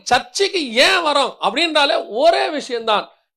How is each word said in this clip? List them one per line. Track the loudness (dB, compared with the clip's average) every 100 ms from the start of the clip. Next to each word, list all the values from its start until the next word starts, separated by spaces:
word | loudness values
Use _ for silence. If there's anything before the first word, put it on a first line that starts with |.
சர்ச்சைக்கு | -2 -2 -2 -4 -2 -2 -2 2
ஏன் | 2 2
வரோம் | 0 0 0 -2
அப்படின்றாலே | -4 0 0 2 0 0 -4 2
ஒரே | 2 2 0
விஷயம்தான், | -4 -6 -4 0 -2 -2 _ _